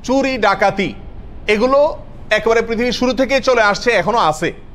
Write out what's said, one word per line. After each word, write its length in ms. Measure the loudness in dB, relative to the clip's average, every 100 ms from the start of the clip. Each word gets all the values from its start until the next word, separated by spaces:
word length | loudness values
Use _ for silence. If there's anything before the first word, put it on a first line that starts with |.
চুরি 340 | 0 0 0 0
ডাকাতি, 560 | 0 2 2 0 -4 -6 -14 -16 -16 -12 -2
এগুলো 500 | 0 4 4 2 0 -14 -16 -2
একেবারে 320 | 0 2 2
পৃথিবীর 300 | 2 -2 -2
শুরু 220 | 0 -2
থেকেই 280 | 0 0 2
চলে 200 | 2 2
আসছে, 300 | 2 2 0
এখনো 260 | 0 2 2
আছে। 360 | 2 0 -4 -6 -16